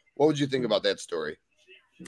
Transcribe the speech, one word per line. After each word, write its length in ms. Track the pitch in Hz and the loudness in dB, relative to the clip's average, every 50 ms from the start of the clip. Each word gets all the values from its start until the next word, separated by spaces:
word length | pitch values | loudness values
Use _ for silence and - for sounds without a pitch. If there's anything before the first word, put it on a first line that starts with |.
| _ _ _ | _ _ _
What 100 | - 143 | 2 2
would 120 | 156 151 139 | 4 4 2
you 100 | 143 135 | 0 -2
think 160 | 139 131 123 | 0 -2 0
about 180 | 110 107 95 - | 2 0 2 2
that 160 | 101 95 - | 0 -2 -2
story? 380 | - - 87 80 76 76 80 - _ _ _ _ _ - - - _ _ _ - 87 | -4 -6 -6 -4 -4 -6 -8 -10 _ _ _ _ _ -20 -20 -20 _ _ _ -20 -20